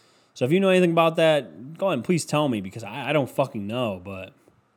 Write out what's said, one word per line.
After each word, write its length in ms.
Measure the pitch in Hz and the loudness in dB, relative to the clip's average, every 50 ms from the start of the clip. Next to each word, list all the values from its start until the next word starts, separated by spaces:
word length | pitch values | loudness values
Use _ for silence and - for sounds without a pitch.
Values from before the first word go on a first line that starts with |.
| _ _ _ _ _ _ _ | _ _ _ _ _ _ _
So 100 | - 131 | -4 0
if 60 | 127 | 2
you 100 | 156 190 | 2 4
know 80 | 196 190 | 4 4
anything 240 | 185 185 180 175 165 | 4 6 4 4 4
about 240 | 165 165 165 160 | 4 4 4 4
that, 600 | 175 165 160 156 147 127 - 73 80 117 135 165 - | 4 4 4 4 2 0 -4 -12 -18 -18 -18 -10 -4
go 80 | 190 | -2
ahead 120 | 196 170 123 | -2 -2 -2
and 60 | 113 | -2
please 200 | - 185 151 - | 0 -2 -2 -2
tell 240 | - - 151 151 143 | -2 -2 0 0 0
me 120 | 120 107 | -2 -2
because 220 | 95 95 - 117 110 | -6 -8 -12 -14 -14
I, 280 | 101 107 143 131 123 | -12 -12 -8 -4 -2
I 20 | 147 | 0
don't 180 | 156 135 113 | 0 0 0
fucking 360 | - - 139 127 - 113 101 | 0 -2 -2 -2 -2 -6 -8
know, 340 | 101 113 127 127 110 98 92 90 | -6 -6 -4 -4 -4 -6 -8 -10
but, 300 | 98 98 95 92 - - _ _ _ _ _ _ _ _ | -12 -12 -12 -14 -16 -18 _ _ _ _ _ _ _ _